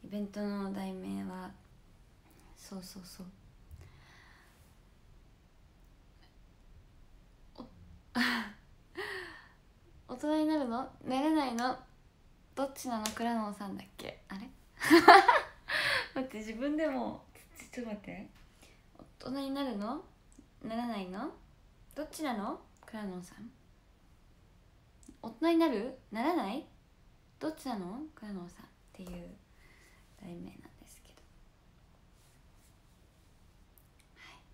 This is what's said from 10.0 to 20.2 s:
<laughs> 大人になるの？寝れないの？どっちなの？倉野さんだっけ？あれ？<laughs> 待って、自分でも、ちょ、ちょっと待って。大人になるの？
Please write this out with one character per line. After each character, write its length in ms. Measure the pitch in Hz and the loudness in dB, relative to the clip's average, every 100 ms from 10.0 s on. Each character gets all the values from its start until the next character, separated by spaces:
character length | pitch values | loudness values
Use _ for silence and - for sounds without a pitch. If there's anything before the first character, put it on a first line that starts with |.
| - | -14
<laughs> 0 | |
大 80 | |
人 220 | 247 302 311 | -4 0 2
に 80 | |
な 100 | 311 | 4
る 140 | 311 247 | 2 0
の？ 200 | 233 269 - | -2 -4 -10
寝 180 | - 262 | -2 2
れ 140 | 302 | 4
な 120 | 311 269 | 4 2
い 60 | |
の？ 240 | 233 254 254 - - - - - - - | 0 -2 -2 -10 -20 -20 -20 -20 -20 -12
ど 80 | - | -4
っ 100 | 269 | -4
ち 140 | 269 262 | -4 -4
な 120 | 226 | -2
の？ 60 | 214 | -2
倉 260 | - 233 | -2 -2
野 180 | 233 208 | 0 -4
さ 140 | 202 202 | -6 -8
ん 80 | |
だ 80 | 196 | -10
っ 40 | 190 - | -12 -12
け？ 260 | - - - | -12 -14 -14
あ 60 | |
れ？ 140 | 196 233 - - - | -14 -14 -18 -20 -6
<laughs> 1400 | - 330 339 381 392 587 - - - - - - - | 10 12 12 12 12 4 2 -14 -4 -2 0 0 -2
待 140 | 269 262 | -4 -4
っ 20 | |
て、 100 | 220 | -6
自 140 | 220 | -8
分 220 | 220 285 | -4 0
で 100 | 302 311 | 2 0
も、 360 | 262 226 - - - - - | 0 -4 -6 -16 -20 -20 -20
ち 60 | |
ょ、 40 | - | -12
ち 80 | - | -10
ょ 40 | |
っ 20 | |
と 60 | 226 | -8
待 60 | 208 | -8
っ 20 | |
て。 260 | 180 180 - - - - - - - - | -8 -12 -12 -18 -20 -20 -20 -20 -20 -20
大 60 | - - 254 | -20 -14 -8
人 80 | 269 | -6
に 120 | 277 | -4
な 120 | 277 | -2
る 140 | 269 208 | -2 -2
の？ 260 | 208 294 - - | -4 -6 -10 -20